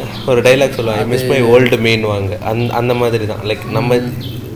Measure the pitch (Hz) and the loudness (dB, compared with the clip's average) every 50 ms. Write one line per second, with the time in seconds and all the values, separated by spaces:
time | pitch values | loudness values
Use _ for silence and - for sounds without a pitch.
0 | - - - - - 139 127 120 113 127 131 139 139 135 - - 117 113 107 107 | -10 -10 -10 -6 -2 0 2 4 6 6 4 4 4 0 0 -2 -4 -2 -2 -2
1 | 110 117 123 127 127 127 143 135 120 117 120 127 131 120 123 113 113 113 113 110 | -2 0 0 0 0 0 2 2 4 6 6 6 6 4 2 2 2 2 2 2
2 | 110 107 104 101 98 98 98 - - 107 113 117 117 120 - 120 120 123 123 120 | 0 -2 -2 -2 -4 -4 -6 -6 -6 -4 -2 -2 -2 -2 -2 -2 0 0 0 0
3 | 120 117 113 110 107 104 104 - - 107 107 - - - 107 110 113 120 123 123 | 0 0 0 0 -2 -4 -6 -4 -4 -4 -6 -6 -6 -4 -4 -2 0 0 0 0
4 | 123 123 - - - - - - - - - | 0 -2 -6 -8 -8 -10 -10 -10 -12 -12 -12